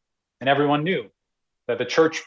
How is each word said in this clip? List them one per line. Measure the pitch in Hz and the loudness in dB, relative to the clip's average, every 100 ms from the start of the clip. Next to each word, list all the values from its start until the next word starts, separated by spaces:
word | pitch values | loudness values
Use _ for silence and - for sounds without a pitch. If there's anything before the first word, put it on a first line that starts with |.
| _ _ _ _ | _ _ _ _
And | 127 | 0
everyone | 139 143 147 | 2 2 0
knew | 156 165 107 _ _ _ _ _ - | -2 -4 -8 _ _ _ _ _ -6
that | 120 | -4
the | |
church | 123 - 160 - | -2 2 2 0